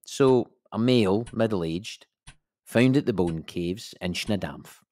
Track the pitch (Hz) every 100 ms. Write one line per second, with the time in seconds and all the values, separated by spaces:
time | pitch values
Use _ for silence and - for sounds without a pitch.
0 | - - 135 127 - _ _ 101 120 127
1 | 101 101 117 117 113 101 82 85 110 -
2 | _ _ - - _ _ _ 117 127 131
3 | - 98 87 82 80 - 87 98 - -
4 | 92 87 - 104 80 69 69 - _